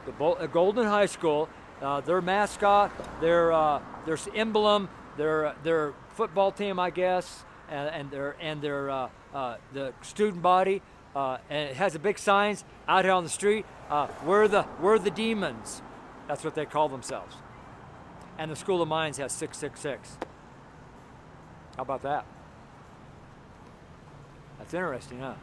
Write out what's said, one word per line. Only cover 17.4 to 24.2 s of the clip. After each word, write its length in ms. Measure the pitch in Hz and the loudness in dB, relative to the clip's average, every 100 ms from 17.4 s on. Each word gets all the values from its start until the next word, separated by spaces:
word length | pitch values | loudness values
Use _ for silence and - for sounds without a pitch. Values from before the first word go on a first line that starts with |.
| - - - - - - - - - - | -20 -20 -20 -20 -20 -20 -20 -20 -18 -10
And 120 | 156 | -8
the 60 | 147 | -8
School 240 | - 185 | 0 0
of 60 | 156 | 2
Mines 300 | 160 156 135 | 0 -2 -4
has 140 | 135 | -6
six 260 | - 147 - | -6 -8 -8
six 220 | 147 - | -10 -6
six. 380 | 151 120 - - - - - - - - - - - - - - - - - - | -8 -8 -12 -12 -12 -12 -20 -20 -20 -20 -20 -20 -20 -20 -20 -20 -20 -20 -16 -10
How 60 | |
about 200 | 131 131 | -6 -4
that? 220 | 135 143 - - - - - - - - - - - - - - - - - - - - | -2 -4 -6 -18 -20 -20 -20 -20 -20 -20 -20 -20 -20 -20 -20 -20 -20 -20 -20 -20 -20 -20